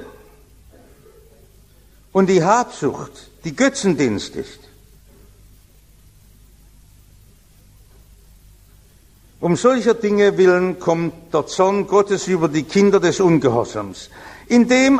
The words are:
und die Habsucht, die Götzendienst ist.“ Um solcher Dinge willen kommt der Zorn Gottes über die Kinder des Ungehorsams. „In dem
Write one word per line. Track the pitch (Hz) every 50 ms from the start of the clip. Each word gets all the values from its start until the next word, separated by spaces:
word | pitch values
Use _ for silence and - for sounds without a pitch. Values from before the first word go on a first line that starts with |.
| - - - - - - - _ _ _ - _ _ - - - - - _ _ _ - _ - - _ _ - - _ _ _ _ _ _ _ _ _ _ _ _ _
und | - 190 190
die | 175 190 175 160
Habsucht, | 185 214 247 240 - - - 151 131 98 - - - - - - - - _ -
die | 165 139
Götzendienst | - 254 277 269 - - 196 165 139 147 120 104 90 - - -
ist.“ | 76 - - - - - - - - - _ - - _ - - - - - _ _ - - - - _ _ _ _ _ _ _ _ _ - _ _ - - - _ - _ _ _ _ - _ - - - - - _ _ - - _ - _ _ _ _ _ _ _ _ _ - _ _ - - - - - - _ - - - - - - _ - _ - - _ _ _ _ _ _ _ _ - - _ -
Um | - 170 175
solcher | - - 247 262 247 220 233 220
Dinge | 226 - 214 208 208 202 202 175
willen | 165 190 185 180 180 185 185 175
kommt | - - 170 165 165 170 165 - - - - -
der | 156 139
Zorn | - - - 190 190 202 202 185
Gottes | - 190 208 202 202 196 175 -
über | 180 185 170 160 160
die | 143 156 -
Kinder | - - 196 196 202 196 190
des | 165 175 147 -
Ungehorsams. | 196 175 165 147 120 131 117 120 113 - - 107 104 98 92 - - - - - - - - - - -
„In | 233 240 226
dem | 214 254 254 262 269 277